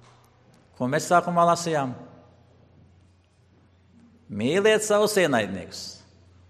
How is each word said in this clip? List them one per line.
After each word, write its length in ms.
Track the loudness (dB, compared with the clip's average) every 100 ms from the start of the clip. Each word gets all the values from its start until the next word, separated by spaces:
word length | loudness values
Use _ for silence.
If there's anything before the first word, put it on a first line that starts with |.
| -20 -20 _ _ _ _ _ -8
Ko 120 | -4
mēs 180 | -2 2
sākumā 380 | 2 2 2 2
lasījām? 460 | 2 0 -2 -4 -8 -16 -20 -20 _ _ _ _ _ -20 _ _ _ _ _ _ _ _ _ _ -20 -20 _ -14
Mīliet 520 | -6 -2 2 2 2 2
savus 280 | 0 2 2
ienaidniekus 600 | 2 2 -2 -6 -12 -14 -16 -18 -20 -20 -20 -20